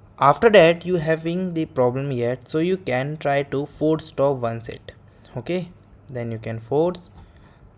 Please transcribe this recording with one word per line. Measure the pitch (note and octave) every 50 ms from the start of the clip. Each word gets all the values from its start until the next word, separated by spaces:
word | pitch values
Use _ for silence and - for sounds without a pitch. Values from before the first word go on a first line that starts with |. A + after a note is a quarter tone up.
| - - - -
after | C3 C#3 D3 - - A3+
that | G#3 G3+ D#3+ E3 E3+ E3+ E3+
you | F3 F3+
having | F3 D3+ D#3+ D#3+ D#3 D#3+ E3+ E3+ F#3 F#3 F3+ E3
the | D#3+ D#3+
problem | D#3 - C3+ B2 B2 A#2+ C3+ C#3 C#3+
yet, | C3+ A#2+ A#2+ A#2+ B2+ B2 - -
so | - D#3+
you | E3 F3+ F#3+
can | F#3 F#3 - B2 B2+ C3+ D3 D#3
try | D#3 - C#3+ C#3+ C#3 C#3+
to | C#3 C3+ C3+ D3
force | D3 - - D3+ D#3 D#3+ D#3 - -
stop | - - C#3 C#3 C#3
one | B2+ A#2+ A2+ A2+ A#2
set. | - - - - - - - - - - - - - - - B2+
Okay, | - - F3 F#3 F3 F3 - - - - - - -
then | - B2+ B2 A#2+ A#2
you | A2+ A2
can | A2 A2 A2+ A2+
force, | A2+ - C#3 D3 E3 F3 F3+ F3 - - - - - - - - - - - _ - - -